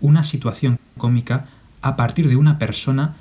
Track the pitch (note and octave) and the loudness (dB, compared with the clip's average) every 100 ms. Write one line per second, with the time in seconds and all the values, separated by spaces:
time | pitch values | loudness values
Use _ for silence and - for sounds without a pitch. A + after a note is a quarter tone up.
0 | C#3+ D#3+ D3+ B2+ A#2+ - C3 A#2+ - - | 2 4 2 -4 -6 -2 -2 -2 -6 -6
1 | A#2+ A#2+ B2 C3+ - - _ _ C3+ C3 | -2 0 0 -4 -6 -18 _ _ -4 -2
2 | A#2 - D3 B2+ D3+ D3+ A2 - C#3 C3+ | -2 0 2 4 4 2 -2 -4 -2 -2
3 | D3+ - | -2 -6